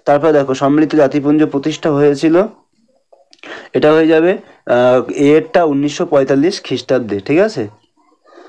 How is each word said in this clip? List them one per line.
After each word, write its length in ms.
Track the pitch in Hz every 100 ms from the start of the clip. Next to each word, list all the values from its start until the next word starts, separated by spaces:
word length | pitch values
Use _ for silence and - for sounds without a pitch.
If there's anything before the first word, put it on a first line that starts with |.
তারপর 280 | - 143 160
দেখো, 220 | 147 135
সম্মিলিত 420 | 131 139 151 143 151
জাতিপুঞ্জ 480 | 135 147 139 151
প্রতিষ্ঠা 460 | 151 139 156 147 165
হয়েছিল, 520 | 143 147 143 160 165 220 - _ _ _ _ _ _ _ _ - - -
এটা 200 | - 151
হয়ে 140 | 156 160
যাবে, 320 | 160 170 202 - _ -
আহ, 440 | 120 127 127 113
এরটা 540 | - 143 156 156 180
উনিশশো 420 | 160 139 147 143 175
পঁয়তাল্লিশ 560 | 143 135 139 165 202
খ্রিস্টাব্দে, 580 | - 127 - 127 110 101
ঠিক 180 | 98 156
আছে? 300 | 214 147 104 - _ _ _ _ _ -